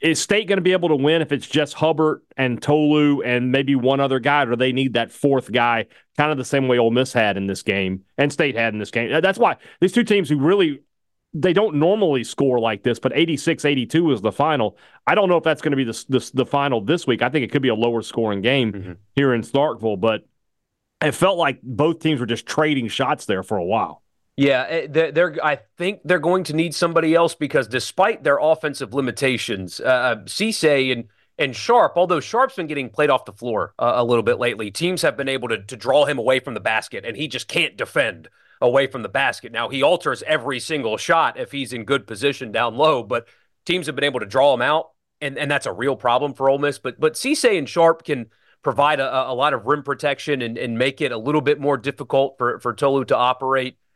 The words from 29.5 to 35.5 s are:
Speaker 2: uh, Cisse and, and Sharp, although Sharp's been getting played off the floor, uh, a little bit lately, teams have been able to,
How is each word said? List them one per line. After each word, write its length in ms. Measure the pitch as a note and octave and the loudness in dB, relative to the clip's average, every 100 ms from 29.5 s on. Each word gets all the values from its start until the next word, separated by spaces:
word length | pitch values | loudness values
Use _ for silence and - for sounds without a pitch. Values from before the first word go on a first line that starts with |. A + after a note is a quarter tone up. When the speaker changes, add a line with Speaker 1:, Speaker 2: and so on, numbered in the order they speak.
| G2+ F#2 - | -6 -8 -4
Speaker 2:
uh, 380 | B2+ B2+ B2 A2 F#2+ | 0 2 0 -2 -6
Cisse 640 | - A3 G#3+ D#3 C#3+ C3 | -4 -4 0 2 2 0
and, 140 | A#2+ A#2 _ _ - | -4 -8 _ _ -6
and 160 | C#3 A#2+ | -6 -4
Sharp, 380 | - A#3+ F3 F3 | 2 4 4 2
although 240 | F3+ E3 | 0 0
Sharp's 360 | - A3+ C4 - | -2 0 0 -2
been 120 | D#3+ | -8
getting 200 | D3 B2+ | -8 -6
played 220 | - D3 | 0 2
off 160 | C3 - | 2 -2
the 80 | |
floor, 400 | G#2 A#2+ G#2+ E2+ - | -10 -6 -4 -4 -2
uh, 140 | A#2+ A#2+ | 0 2
a 80 | |
little 180 | A#2+ A#2+ | 2 2
bit 160 | A2 A#2+ | 2 0
lately, 320 | A#2+ G#2+ G#2+ | -2 -4 -8
teams 320 | G#2 E3+ F#3 | -4 -4 0
have 160 | D#3 C#3 | -2 -2
been 100 | C3+ | -4
able 200 | C3+ | -4
to, 160 | A#2+ | -4